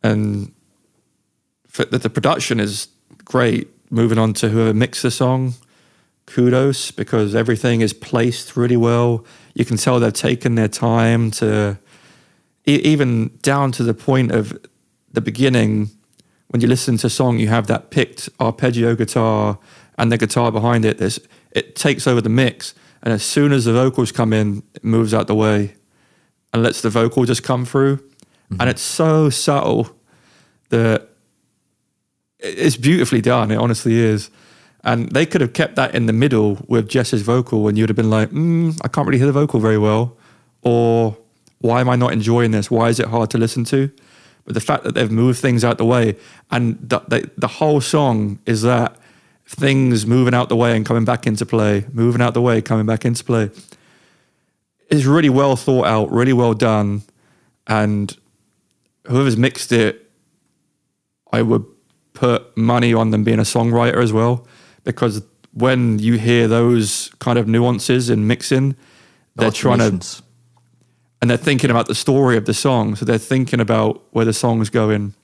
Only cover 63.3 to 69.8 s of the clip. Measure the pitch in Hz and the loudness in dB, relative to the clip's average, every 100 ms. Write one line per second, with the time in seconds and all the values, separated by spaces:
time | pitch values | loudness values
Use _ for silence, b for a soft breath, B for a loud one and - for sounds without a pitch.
63.3 | 113 113 120 117 117 120 - 117 110 117 | 0 0 0 2 2 2 2 0 2 0
64.3 | 120 b b b b - 123 120 104 - | 0 b b b b -8 -4 -4 -4 -12
65.3 | _ _ 113 123 127 120 104 110 117 113 | _ _ -2 0 2 0 0 0 0 2
66.3 | 120 113 117 117 120 101 - - _ - | 2 2 2 2 2 0 -4 -10 _ -2
67.3 | 120 110 113 120 117 - 127 120 113 107 | 0 2 2 2 0 0 0 0 0 0
68.3 | 123 - 131 139 135 _ _ _ _ _ | -2 0 0 0 -4 _ _ _ _ _
69.3 | - 110 107 131 123 | -2 -2 0 0 2